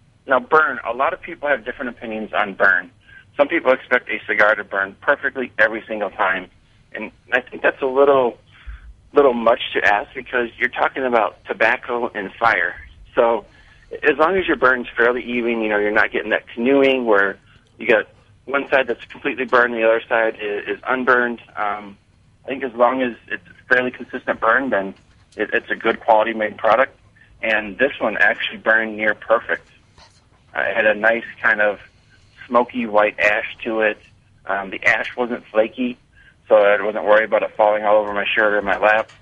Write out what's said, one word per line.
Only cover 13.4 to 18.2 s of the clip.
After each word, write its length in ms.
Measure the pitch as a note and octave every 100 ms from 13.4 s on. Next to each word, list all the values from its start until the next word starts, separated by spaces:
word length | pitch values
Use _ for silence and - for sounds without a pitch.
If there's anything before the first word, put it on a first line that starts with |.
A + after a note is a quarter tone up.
| G2+ _ - _ -
as 260 | - C#3 C3+
long 200 | D#3 F#3+
as 100 | E3+
your 100 | C#3
burn's 300 | B2+ B2+ A#2+ -
fairly 280 | A#2 B2
even, 380 | A2+ B2 A#2 A#2
you 80 | A2
know, 80 | G#2
you're 140 | G#2
not 200 | A2 G2+
getting 180 | A#2 G#2+
that 160 | G2+ -
canoeing 560 | - A#2+ C#3 C3+ C3 A#2+
where 320 | G2+ G2 G2 _ _ _ -
you 100 | A2+
got 200 | A2 - _